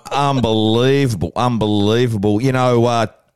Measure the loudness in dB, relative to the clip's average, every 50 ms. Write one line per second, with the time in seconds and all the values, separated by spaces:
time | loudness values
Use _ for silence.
0 | -8 -6 -4 -2 -2 0 0 0 0 0 0 0 2 2 2 2 2 2 2 2
1 | 0 0 -2 -4 -6 -6 -4 -4 -2 -2 -2 -2 -2 0 0 0 0 0 2 0
2 | 0 0 -2 -2 0 0 0 0 0 0 0 0 0 2 2 2 2 2 0 0
3 | -2 -4 -6 _ _ _ _